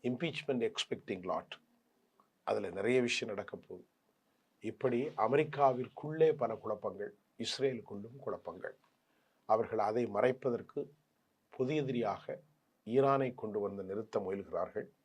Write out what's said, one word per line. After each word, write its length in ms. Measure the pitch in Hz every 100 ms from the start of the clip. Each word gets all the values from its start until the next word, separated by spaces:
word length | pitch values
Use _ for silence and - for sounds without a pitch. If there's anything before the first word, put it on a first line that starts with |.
இம்பீச்மெண்ட் 600 | 123 123 170 - - 131 113
எக்ஸ்பெக்டிங் 540 | - - 120 - 95
லாட். 320 | 90 - - - _ _ _ _ _ _ _ _
அதுல 260 | - 107 98
நிறைய 320 | 98 104 127
விஷயம் 340 | 120 - 113 101
நடக்க 220 | 101 92
போகுது. 300 | - 92 - _ _ _ _ _ _ _
இப்படி 500 | 110 113 131 120 147
அமெரிக்காவிற்குள்ளே 1200 | - 110 139 151 147 139 127 117 - 151 156 160
பல 220 | 147 117 110
குழப்பங்கள், 640 | 110 107 107 92 101 - _ _
இஸ்ரேலுக்குள்ளும் 760 | 117 - 135 127 - 101 107 131
குழப்பங்கள். 600 | 117 95 - 85 - - _ _ _ _ _ _ -
அவர்கள் 340 | 110 110 110
அதை 280 | 104 110 113
மறைப்பதற்கு 760 | 101 123 127 135 117 - - - _ _ _ _ _ _
புதிய 320 | - 127 151
எதிரியாக 580 | 143 120 107 98 - - - _ _ _ -
ஈரானை 480 | 123 139 139 131 -
கொண்டு 240 | 110 104
வந்து 240 | 101 98
நிறுத்த 360 | 95 101 110 113
முயல்கிறார்கள். 680 | 95 98 95 85 92 107 - _